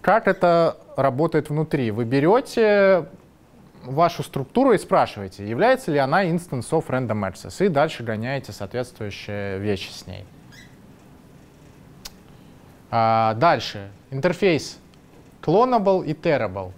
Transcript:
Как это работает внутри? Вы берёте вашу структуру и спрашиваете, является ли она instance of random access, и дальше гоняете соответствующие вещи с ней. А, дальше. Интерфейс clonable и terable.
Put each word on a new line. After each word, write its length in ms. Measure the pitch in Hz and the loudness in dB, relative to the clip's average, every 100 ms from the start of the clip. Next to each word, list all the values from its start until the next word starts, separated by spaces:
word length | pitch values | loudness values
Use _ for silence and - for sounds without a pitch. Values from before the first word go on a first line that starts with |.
Как 260 | - 220 208 | 4 4 2
это 500 | 185 175 170 165 - - | 2 4 4 2 -2 -10
работает 540 | - 135 127 160 156 - | 0 0 0 0 0 -2
внутри? 420 | 147 156 147 117 | -4 -2 -2 -2
Вы 140 | 104 | -2
берёте 1000 | 113 135 156 240 262 - 214 202 196 185 156 - _ _ _ - - - | 0 2 4 2 0 0 4 4 4 4 0 -16 _ _ _ -20 -20 -20
вашу 400 | 123 135 170 - | -6 0 0 0
структуру 500 | - 139 131 233 277 | -6 -6 -2 2 4
и 40 | 135 | 2
спрашиваете, 720 | - 175 123 - 98 - 101 | 2 2 2 -4 -12 -10 -8
является 440 | 120 226 254 - | 0 2 2 0
ли 60 | 147 | 0
она 280 | 135 170 | 2 0
instance 440 | 190 170 - 135 - | 0 -2 -4 -8 -2
of 160 | 160 - | -4 -2
random 440 | 131 120 107 95 | -4 -2 -4 -4
access, 340 | - 95 - | -8 -16 -2
и 40 | 196 | 0
дальше 340 | 139 123 - | 2 0 -2
гоняете 480 | 113 110 117 139 - | -6 -6 -6 -8 -10
соответствующие 1080 | 107 95 120 123 - 104 - - 104 101 95 | -12 -8 -6 -8 -10 -12 -10 -10 -8 -6 -4
вещи 320 | 104 95 - | -2 -4 -6
с 140 | - - | -16 -16
ней. 180 | - 50 - - - - - - - - - - - - - - - - - - - - - - - - - - | -18 -18 -20 -20 -20 -20 -20 -20 -20 -20 -20 -20 -20 -20 -20 -20 -20 -20 -20 -20 -20 -20 -20 -20 -20 -20 -20 -4
А, 420 | 117 113 113 110 | 0 2 2 2
дальше. 540 | 110 170 139 - 104 98 - - | 2 2 2 -4 -12 -16 -20 -12
Интерфейс 680 | 135 180 175 202 147 - - - - - - - - | -4 -2 2 2 2 -2 -16 -20 -20 -20 -20 -20 -8
clonable 640 | - 185 254 240 196 190 | 0 2 4 2 2 0
и 80 | 139 | 0
terable. 580 | 151 175 139 107 95 92 | -4 0 0 -2 -6 -10